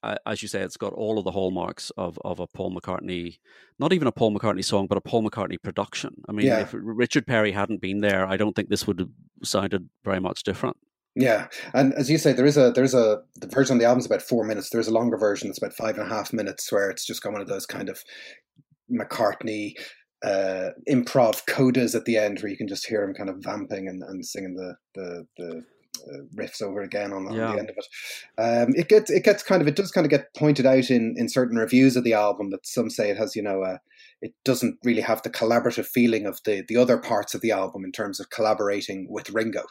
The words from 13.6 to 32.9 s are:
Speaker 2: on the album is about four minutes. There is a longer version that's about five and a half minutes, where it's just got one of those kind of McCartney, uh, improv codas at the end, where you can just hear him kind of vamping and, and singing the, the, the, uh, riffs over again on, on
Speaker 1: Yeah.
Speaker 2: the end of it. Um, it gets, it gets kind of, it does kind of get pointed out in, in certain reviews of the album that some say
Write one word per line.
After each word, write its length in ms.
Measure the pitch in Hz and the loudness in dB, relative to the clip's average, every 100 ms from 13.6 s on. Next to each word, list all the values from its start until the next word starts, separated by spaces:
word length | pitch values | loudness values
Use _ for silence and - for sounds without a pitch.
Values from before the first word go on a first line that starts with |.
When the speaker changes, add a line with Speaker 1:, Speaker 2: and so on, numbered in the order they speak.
| 135 | 4
Speaker 2:
on 40 | 123 | 6
the 60 | 117 | 6
album 140 | 123 | 4
is 60 | 120 | 2
about 160 | 104 | -2
four 240 | - 120 107 | 0 -2 0
minutes. 240 | 104 92 | -4 -4
There 100 | 117 | -2
is 60 | 110 | 0
a 60 | |
longer 240 | 113 117 110 | 2 2 2
version 300 | 104 101 101 | 0 0 -6
that's 80 | - | -6
about 160 | 101 | -8
five 240 | - 113 107 | -4 -4 -4
and 80 | 110 | -4
a 40 | |
half 180 | 110 101 | -6 -4
minutes, 360 | 110 98 95 - | -6 -6 -8 -2
where 180 | 104 98 | 0 0
it's 160 | 92 - | -4 -8
just 160 | 113 | -8
got 120 | 104 | -8
one 80 | 104 | -8
of 60 | 95 | -6
those 160 | 98 - | -8 -8
kind 220 | - 92 | -10 -10
of 120 | 95 - - - - _ _ _ _ _ | -12 -16 -20 -20 -20 _ _ _ _ _
McCartney, 840 | 120 104 - 107 95 113 107 101 - - - _ _ | -4 -4 0 0 0 -6 -6 -8 -10 -18 -20 _ _
uh, 460 | 107 98 95 92 92 - - | -2 0 0 -2 -6 -8 0
improv 540 | 135 120 135 117 107 - | 0 2 4 4 2 -4
codas 500 | - 131 123 117 113 | 2 4 4 2 0
at 100 | - | 0
the 120 | 113 | 0
end, 220 | 107 98 | 0 -2
where 80 | 101 | -8
you 80 | 95 | -8
can 100 | 110 | -8
just 180 | 98 - | -8 -4
hear 160 | 110 | -2
him 100 | 101 | -2
kind 160 | 95 98 | -6 -8
of 80 | 95 | -8
vamping 480 | 139 104 98 98 95 | -8 -8 -8 -8 -8
and, 160 | 92 | -10
and 220 | - 95 87 | -12 -12 -10
singing 300 | 101 95 90 | -10 -10 -10
the, 200 | 92 87 _ - | -10 -12 _ -12
the, 300 | 90 87 82 - | -10 -12 -14 -14
the, 260 | 87 82 - _ _ - - | -12 -12 -16 _ _ -18 -16
uh, 60 | 69 143 - | -18 -16 -12
riffs 260 | - - | -12 -8
over 200 | 104 98 | -8 -6
again 320 | 98 101 101 | -6 -6 -6
on, 140 | 98 95 | -6 -6
on 60 | |
Speaker 1:
Yeah. 200 | 110 113 | -4 -2
Speaker 2:
the 60 | 104 | -4
end 100 | - | -6
of 80 | - | -12
it. 80 | - - - - - - | -14 -16 -14 -14 -14 -2
Um, 360 | 113 117 120 139 | 0 2 4 2
it 140 | 170 | 6
gets, 200 | 214 214 | 6 6
it 120 | 190 | 4
gets 200 | 214 202 | 4 4
kind 180 | - 185 | 4 4
of, 60 | 147 | 4
it 80 | 147 | 2
does 160 | 196 | 0
kind 140 | - 151 | 2 4
of 60 | |
get 220 | 143 - - | 2 0 2
pointed 300 | 151 147 131 | 4 6 6
out 240 | 131 127 | 6 6
in, 240 | 123 113 120 | 4 2 -2
in 120 | 113 | 0
certain 280 | - 123 117 | 2 2 2
reviews 380 | 110 127 131 123 | 4 8 8 6
of 80 | |
the 100 | 120 | 2
album 360 | 107 104 101 101 | 4 4 0 -4
that 160 | 95 - | -6 -6
some 240 | - | -2
say 200 | 113 | -2